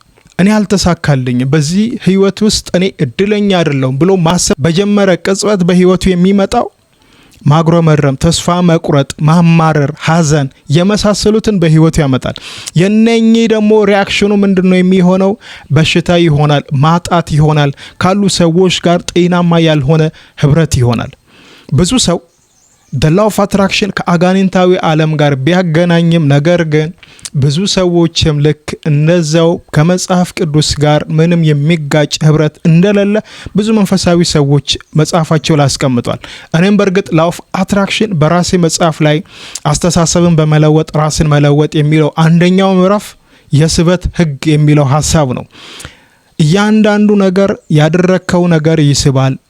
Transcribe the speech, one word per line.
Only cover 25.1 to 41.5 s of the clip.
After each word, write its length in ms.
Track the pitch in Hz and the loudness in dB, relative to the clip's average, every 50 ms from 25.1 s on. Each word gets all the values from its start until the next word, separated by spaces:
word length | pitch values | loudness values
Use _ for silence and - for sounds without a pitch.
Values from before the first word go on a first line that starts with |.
| 156 | 0
ጋር 200 | 147 151 147 143 131 | 0 0 0 0 0
ቢያገናኝም፣ 840 | 131 156 175 185 190 170 151 165 175 175 170 170 170 165 165 170 156 | -2 0 0 0 0 0 0 0 2 2 2 2 2 2 0 2 2
ነገር 360 | 139 139 143 143 170 175 170 170 | 2 2 2 2 0 0 0 0
ግን 240 | 160 147 156 156 160 - - - - - - - - - | 0 0 -2 -2 -2 -8 -14 -20 -20 -20 -20 -20 -8 -4
ብዙ 220 | 143 131 147 139 165 202 196 | -2 -2 0 0 -2 -4 -2
ሰዎችም 720 | - 190 185 180 175 170 170 160 - - - 160 151 143 | -2 -2 -2 0 0 0 0 0 -2 -2 -2 -2 0 0
ልክ 260 | 143 151 147 - _ - - - - | 0 -2 -2 -4 _ -12 -14 -8 -4
እነዛው 640 | 160 147 143 151 156 175 180 165 147 156 165 165 165 175 - - _ | -2 0 0 2 2 2 0 0 0 0 0 0 0 -2 -4 -8 _
ከመጽሐፍ 580 | - 151 151 175 180 185 - - 190 180 180 - - | -2 0 0 2 0 -2 -2 -2 -2 -2 -2 -2 -4
ቅዱስ 340 | - 190 151 143 151 151 - - 143 | -6 -4 -2 0 -2 -2 -2 -2 -2
ጋር 240 | 147 147 151 151 - - | 0 0 0 0 -2 -2
ምንም 320 | 160 156 160 170 175 170 160 | -2 0 0 2 2 0 0
የሚጋጭ 680 | 156 147 143 143 156 175 160 151 139 156 156 147 151 - - | 0 0 0 0 0 -2 -2 -2 -2 -2 -2 0 -2 -4 -2
ህብረት 340 | 156 156 151 156 156 156 - - _ | 0 2 2 2 0 -2 -4 -2 _
እንደሌለ 520 | 170 160 170 175 208 208 202 202 202 208 214 - - - - - - - | 2 2 2 2 2 2 0 0 0 -2 -2 -4 -6 -16 -20 -20 -6 -4
ብዙ 140 | 196 214 220 226 | -4 -2 0 0
መንፈሳዊ 520 | 214 196 - 196 175 - 180 175 170 175 | 0 0 0 0 0 0 0 2 2 0
ሰዎች 420 | - - 156 143 139 143 143 - - - - - _ - | 0 0 0 0 2 0 -2 -2 -4 -6 -8 -8 _ -2
መጽሐፋቸው 600 | 156 151 - - 175 156 - 165 151 - - 160 | -2 -2 0 -2 -2 -2 0 -2 -2 0 0 0
ላይ 100 | 143 143 | 2 2
አስቀምጧል። 540 | 131 - - 151 135 127 120 117 - - - - - - - - - - | 0 0 -2 -2 -2 -2 -2 -2 -4 -8 -8 -10 -16 -20 -20 -14 -6 -2
እኔም 240 | 160 180 202 208 196 | 0 2 2 2 2
በእርግጥ 300 | 202 196 175 196 196 - | 0 0 0 -2 -2 0
law 180 | 175 156 160 175 | 0 0 0 0
of 120 | 165 - - _ - 180 | -2 -6 -12 _ -6 -6
attraction 540 | 190 - 202 202 196 190 - - 220 233 202 | -4 -2 0 -2 -2 -2 -2 -4 -4 -2 0
በራሴ 460 | 147 151 156 170 175 170 - - 180 | 0 0 2 2 0 0 0 0 0
መጽሐፍ 400 | 170 165 - - 180 165 151 - | 0 0 0 0 -2 -2 0 0
ላይ 160 | 156 151 151 160 - - - - - - - - - | 0 0 0 -2 -4 -10 -18 -20 -20 -18 -18 -8 -4
አስተሳሰብን 720 | 147 147 - - 175 - 185 165 - - 175 175 175 170 | -4 -2 -2 -2 -2 0 0 -2 0 0 0 2 2 2
በመለወጥ 540 | 156 156 151 156 151 151 151 151 156 160 - - | 2 2 2 2 2 2 2 2 2 0 -2 -2
ራስን 340 | 151 151 151 - - 165 151 | -2 -2 -2 -2 -2 0 0
መለወጥ 420 | 147 147 147 147 | 2 2 2 2